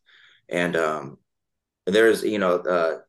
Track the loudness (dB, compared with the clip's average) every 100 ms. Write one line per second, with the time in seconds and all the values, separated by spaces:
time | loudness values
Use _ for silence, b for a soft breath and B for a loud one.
0 | _ b b b b -4 -2 -2 -2 -4
1 | -10 -18 _ _ _ _ _ _ -2 4
2 | 4 4 0 0 0 0 0 0 0 -4